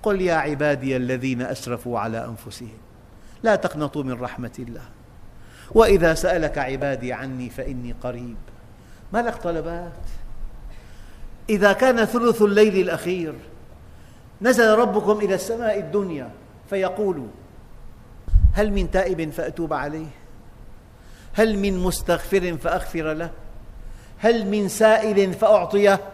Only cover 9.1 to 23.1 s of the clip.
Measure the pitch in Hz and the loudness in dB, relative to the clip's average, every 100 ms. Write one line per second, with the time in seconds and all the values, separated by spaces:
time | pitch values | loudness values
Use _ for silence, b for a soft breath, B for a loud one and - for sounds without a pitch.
9.1 | 208 233 - 175 165 160 170 175 - - | -4 -2 -4 -6 -4 -6 -8 -10 -10 -8
10.1 | - - - - - - B B B B | -8 -10 -8 -10 -10 -16 B B B B
11.1 | B B - - 208 202 196 254 240 214 | B B -14 -2 4 4 4 4 4 2
12.1 | 240 233 220 208 202 214 190 180 160 170 | 2 2 4 4 6 4 4 0 -2 -4
13.1 | 185 160 131 - - - - - b b | -4 -6 -10 -16 -20 -20 -20 -20 b b
14.1 | b b - 220 233 226 214 233 202 196 | b b -2 2 6 6 6 4 2 2
15.1 | 214 202 185 - 226 233 208 151 196 196 | 0 0 -2 -4 -4 -2 -2 -2 -4 -2
16.1 | 151 120 - - - - 196 185 - 208 | -6 -10 -16 -20 -20 -8 -4 -2 -2 -2
17.1 | 160 113 - - - - - - - - | -2 -8 -14 -20 -20 -20 -18 -18 -18 -20
18.1 | - - - - - 214 202 175 185 190 | -14 6 8 8 6 2 2 2 0 0
19.1 | 170 160 143 160 - 160 151 143 156 160 | -2 -4 -4 -6 -4 -4 -2 -4 -8 -12
20.1 | - - - - - - - - b b | -16 -20 -20 -20 -20 -20 -20 -20 b b
21.1 | b b - 226 202 202 185 175 165 - | b b 0 2 2 0 0 -2 -2 0
22.1 | 170 - 196 180 160 156 175 - 170 156 | -2 0 0 0 -4 -2 -4 -4 -6 -4